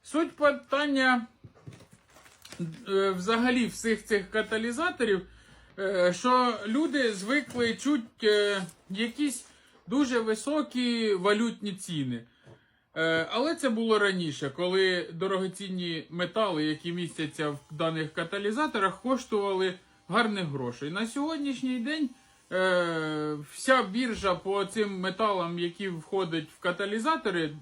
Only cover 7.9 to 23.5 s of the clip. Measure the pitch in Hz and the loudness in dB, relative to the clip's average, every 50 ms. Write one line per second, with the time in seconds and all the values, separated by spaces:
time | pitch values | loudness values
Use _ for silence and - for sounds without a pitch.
7.9 | 302 262 226 - _ _ - 214 208 208 208 202 202 196 180 160 - _ _ - | 0 0 0 -6 _ _ 4 4 6 6 4 2 0 0 -4 -6 -10 _ _ -10
8.9 | 190 202 233 233 233 - 294 285 240 - - - - - _ _ _ - _ - | -2 -2 -2 -2 0 0 -2 0 -2 -4 -12 -16 -20 -20 _ _ _ -20 _ -2
9.9 | 226 277 294 240 254 233 226 220 220 220 - 277 302 311 285 - - 247 247 240 | 2 2 2 4 2 0 2 2 -2 -2 -2 0 0 0 0 0 -2 0 0 2
10.9 | 240 233 226 214 202 180 180 208 208 208 233 233 226 - 208 202 180 - - - | 2 2 2 2 2 4 4 4 4 4 2 -2 -2 -6 -8 -8 -8 -8 -8 -6
11.9 | 170 151 139 127 120 113 117 _ _ _ _ - - _ _ _ _ _ _ _ | -4 -2 -2 -2 -4 -6 -8 _ _ _ _ -20 -20 _ _ _ _ _ _ _
12.9 | _ 156 160 165 160 165 160 - 202 226 269 320 339 - 285 262 226 220 226 226 | _ 0 0 2 2 0 0 0 0 0 2 0 0 0 0 0 0 0 2 2
13.9 | 220 208 202 196 190 180 175 151 135 - 151 139 131 - 175 180 185 190 190 185 | 4 4 4 4 2 0 -2 -2 -4 -4 -6 -6 -4 -2 -2 0 2 4 4 4
14.9 | 185 175 156 - 165 160 190 190 196 185 190 190 185 - 202 190 190 180 175 170 | 2 0 -2 -6 -6 -4 -2 0 0 0 -2 -4 -6 -8 -8 -6 -6 -4 -4 -4
15.9 | 165 160 - - 156 175 180 170 - 220 220 202 170 151 151 156 151 151 - 170 | -4 -6 -8 -8 -4 -4 -4 -2 0 0 0 2 2 0 0 0 -2 -2 -4 -6
16.9 | 170 180 175 165 - - 160 143 - - 156 147 143 139 - - 160 147 165 165 | -4 -4 -4 -6 -4 -6 -6 -6 -4 -4 -4 -4 -4 -6 -12 -14 -6 -2 -2 -2
17.9 | 160 160 156 151 - 175 165 165 202 202 202 202 220 269 311 302 - 220 196 190 | 0 -2 -4 -4 -4 -6 -6 -4 -6 -4 -2 -2 0 0 -2 0 0 0 0 0
18.9 | 185 - - 247 269 254 - - 226 208 202 202 190 185 190 185 180 - _ _ | 0 -2 -2 -2 -2 -2 -2 -2 -2 -2 0 0 0 0 0 -2 -2 -6 _ _
19.9 | _ _ _ - 180 220 226 220 208 196 175 151 139 135 123 120 120 - 143 151 | _ _ _ -2 0 2 2 2 0 -2 -4 -4 -4 -4 -4 -6 -6 -6 -8 -6
20.9 | 170 202 226 220 - 285 285 311 330 285 285 277 262 240 262 254 254 247 226 277 | -4 -4 -6 -4 -2 -4 -2 -2 -2 -4 -4 -4 -4 -4 -4 -2 -2 -2 -2 -4
21.9 | 311 320 294 247 - - _ _ _ _ _ _ 180 185 185 190 180 180 175 170 | -2 -2 -2 -4 -4 -14 _ _ _ _ _ _ 0 2 2 4 4 2 2 2
22.9 | 165 160 156 156 156 151 151 151 151 147 147 - | 0 -2 -2 -2 -2 -2 -2 -4 -4 -6 -8 -14